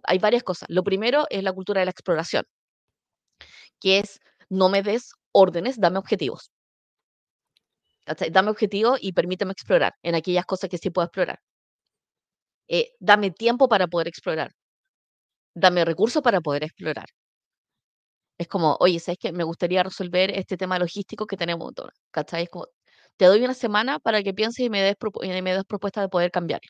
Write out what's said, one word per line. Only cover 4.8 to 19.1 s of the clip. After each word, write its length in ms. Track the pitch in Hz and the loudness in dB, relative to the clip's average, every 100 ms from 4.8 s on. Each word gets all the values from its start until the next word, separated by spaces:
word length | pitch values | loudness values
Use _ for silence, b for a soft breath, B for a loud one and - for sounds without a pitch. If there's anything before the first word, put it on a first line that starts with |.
des 300 | 202 226 - - _ | 0 -2 -4 -20 _
órdenes, 480 | 202 185 170 202 254 | 6 6 4 -4 0
dame 180 | 196 185 | 0 0
objetivos". 520 | - 196 135 - - _ _ _ _ _ _ _ _ _ _ _ _ _ _ _ - | -2 -2 -2 -6 -14 _ _ _ _ _ _ _ _ _ _ _ _ _ _ _ -12
¿Cachai? 240 | 160 170 | -6 0
"Dame 200 | 175 202 | 2 2
objetivos 480 | 214 208 202 220 262 | 0 -2 0 0 0
y 100 | 190 | -2
permíteme 400 | 180 175 180 190 | -2 -2 -2 -6
explorar 420 | 196 - 180 143 - | -6 0 2 2 -2
en 120 | - | -4
aquellas 320 | 170 165 180 180 | -2 0 0 0
cosas 240 | 190 175 | -4 -6
que 80 | 185 | -6
sí 120 | 185 | -4
puedo 160 | 170 170 | -2 -2
explorar". 340 | - 175 - _ _ _ _ _ _ _ _ _ _ _ _ - | -2 -4 -6 _ _ _ _ _ _ _ _ _ _ _ _ -4
Eh, 220 | 170 - _ | -2 -2 _
"Dame 300 | 185 208 202 | 2 4 2
tiempo 360 | - 226 240 262 | 0 0 2 4
para 180 | 208 170 | 4 0
poder 200 | 170 165 | -2 -4
explorar. 440 | - - 160 135 _ _ _ _ _ _ _ _ _ _ - | -6 -6 -6 -6 _ _ _ _ _ _ _ _ _ _ 2
Dame 280 | 180 175 | 2 4
recursos 380 | 170 160 220 311 | 0 2 0 2
para 180 | 254 196 | 0 0
poder 240 | 156 143 | 0 -4
explorar". 420 | 156 - 175 147 - _ _ _ _ _ _ _ _ _ _ _ _ - | -6 -8 -8 -8 -10 _ _ _ _ _ _ _ _ _ _ _ _ -12
Es 60 | 170 | -6
como, 300 | 190 160 - | 0 2 4
"Oye, 220 | 185 165 | 2 2
¿sabes 180 | - | -2